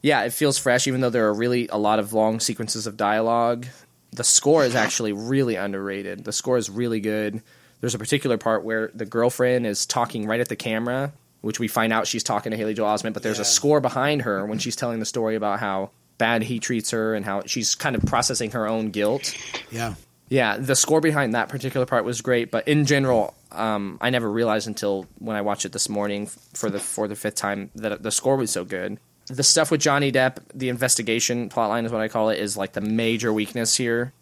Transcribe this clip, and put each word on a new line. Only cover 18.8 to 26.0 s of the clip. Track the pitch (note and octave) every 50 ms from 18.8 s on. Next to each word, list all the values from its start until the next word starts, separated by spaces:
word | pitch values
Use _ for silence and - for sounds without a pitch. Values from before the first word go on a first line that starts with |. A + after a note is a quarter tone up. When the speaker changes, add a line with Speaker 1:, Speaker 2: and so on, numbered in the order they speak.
| A2 G#2+
Speaker 1:
guilt. | F#2+ G#2 G#2 G#2 A#2 G#2 - - - - - - - - - -
Speaker 2:
Yeah. | - A2+ A#2 A2+ F#2+ - - _ _ _ _ -
Speaker 1:
Yeah, | C3 C3+ B2 A2 G2+
the | G#2+ C3 C3 C#3
score | - - - D#3 D#3+
behind | D#3 E3 D3+ D3 C#3 A#2 A2
that | A#2+ A2 -
particular | - C3+ C3 C3+ - C#3 B2
part | - - A#2+ G2
was | G#2+ A#2+ A2 A#2
great, | B2+ B2+ A#2+ A#2 G#2+
but | - A2+ -
in | - D3 D3+ D3
general, | C3+ D3 C#3 C#3 C3 B2 A2+ G2+ - - _ _ _ -
um, | - A2 A2 G#2+ G#2 G2+ G2 E2 -
I | - A#2+
never | B2+ B2 A#2 G#2+
realized | G#2 A#2 A#2 A2+ G#2+ G#2+ G2+
until | A2+ G#2 - - G2+ G2 G2 F#2 - _ -
when | - A2+ A2
I | G#2 G2+
watched | G#2 G#2 - -
it | - D3+
this | G2 - -
morning | G#2+ G#2